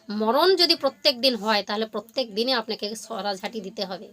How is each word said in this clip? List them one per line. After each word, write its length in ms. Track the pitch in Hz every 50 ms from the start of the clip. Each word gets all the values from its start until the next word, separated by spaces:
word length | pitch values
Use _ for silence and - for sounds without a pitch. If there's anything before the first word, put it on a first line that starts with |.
| _ -
মরণ 460 | 208 214 214 220 240 285 330 370 392
যদি 200 | 349 349 311 339
প্রত্যেক 460 | - - 269 - _ - 302 269 240
দিন 140 | 233 262 247
হয়, 280 | 208 190 220 220 208 196
তাহলে 220 | - 208 214 220
প্রত্যেক 500 | 214 - 214 202 - _ 269 254 233 196
দিনে 180 | 208 233 254 262
আপনাকে 420 | 233 226 233 208 202 220 208 226
সরা 400 | 220 - - - 202 190 208 202
ঝাঁটি 240 | 190 - 202 214 220
দিতে 240 | 185 190 - - 196
হবে 220 | 185 190 175 220 -